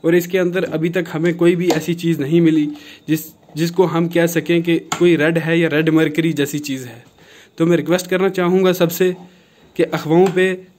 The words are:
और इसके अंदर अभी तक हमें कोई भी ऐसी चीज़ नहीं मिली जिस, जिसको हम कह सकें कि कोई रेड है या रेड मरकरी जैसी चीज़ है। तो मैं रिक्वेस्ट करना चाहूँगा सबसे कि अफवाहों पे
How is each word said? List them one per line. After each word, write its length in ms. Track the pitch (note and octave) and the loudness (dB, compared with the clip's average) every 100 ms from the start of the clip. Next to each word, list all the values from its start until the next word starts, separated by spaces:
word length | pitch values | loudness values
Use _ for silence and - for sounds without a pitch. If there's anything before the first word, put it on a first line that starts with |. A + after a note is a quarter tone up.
और 120 | D#3+ F3 | 2 0
इसके 220 | F3 F#3+ | 0 -2
अंदर 260 | F3+ F3+ E3 | -2 -2 -4
अभी 240 | D#3 E3 | -4 -2
तक 160 | F3+ F3 | -4 -6
हमें 240 | D#3 E3+ E3+ | -2 -2 2
कोई 180 | F3 F3+ | 2 2
भी 140 | F3 | 0
ऐसी 240 | D#3+ F3 E3+ | -2 -4 -4
चीज़ 240 | E3 D#3 | -2 -2
नहीं 200 | C3+ E3+ | 0 2
मिली 240 | E3 D#3 D3 - - - - | 4 2 -2 -6 -18 -20 -6
जिस, 140 | D#3 - _ _ D3+ | -4 -6 _ _ -6
जिसको 300 | E3+ F3 F3+ | -4 0 0
हम 220 | D#3+ E3+ | 0 0
कह 180 | E3+ E3+ | 0 0
सकें 340 | E3+ E3 E3+ | -2 0 -2
कि 140 | E3 E3 - | 0 -2 -2
कोई 260 | - F3 D#3 | 0 2 4
रेड 220 | D3+ E3 | 2 0
है 200 | D#3+ E3 | 0 0
या 100 | E3 | 0
रेड 200 | D3 D#3+ | 0 2
मरकरी 400 | D#3 D#3+ D3+ E3 | 2 2 0 -2
जैसी 260 | C#3+ C#3 D3+ | -2 -4 -4
चीज़ 260 | D3 C3 B2 | -8 -10 -10
है। 160 | A#2 - _ - - - - | -18 -20 _ -20 -20 -20 -2
तो 80 | E3 | 0
मैं 120 | E3+ | 2
रिक्वेस्ट 300 | D#3 F3 F3 | 2 -2 -2
करना 220 | F#3 F#3+ | -2 -2
चाहूँगा 420 | F#3 F3 F3+ F#3 | 0 0 2 2
सबसे 380 | F3 E3+ E3+ F#3 F3+ - _ _ _ _ - | 2 0 0 -2 -2 -16 _ _ _ _ -2
कि 80 | D#3 | -2
अफवाहों 420 | D#3 D3 E3 F#3 | -2 2 4 4
पे 260 | F3+ F#3+ F#3 - | 2 0 -2 -12